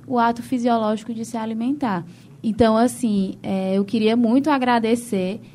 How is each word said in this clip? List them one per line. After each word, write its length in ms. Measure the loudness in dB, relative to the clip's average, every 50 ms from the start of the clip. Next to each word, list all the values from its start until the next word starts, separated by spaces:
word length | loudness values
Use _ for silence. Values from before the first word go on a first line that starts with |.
| -8
o 120 | -2 0 2
ato 240 | 2 2 0 -2
fisiológico 680 | -4 -4 -4 0 0 2 2 2 0 0 -2 -4 -6 -10
de 120 | -10 -10 -10
se 100 | -8 -8
alimentar. 720 | -8 -6 -6 -6 -4 -2 -4 -2 -2 -2 -2 -2 -2 -6 -8 -16 -20 -20 -20 -18 -6
Então, 320 | -4 -4 2 4 4 4 6
assim, 600 | 4 4 2 2 -2 -2 0 0 0 0 -2 -4 -8
é, 320 | -6 -4 -4 -2 -2 0 0
eu 80 | 0 0
queria 320 | 0 0 0 2 2 2
muito 320 | 4 2 4 2 2 2 2
agradecer 920 | 0 0 2 2 2 2 2 2 0 0 0 -4 -2 -2 -2 -2 -4 -8 -12 -18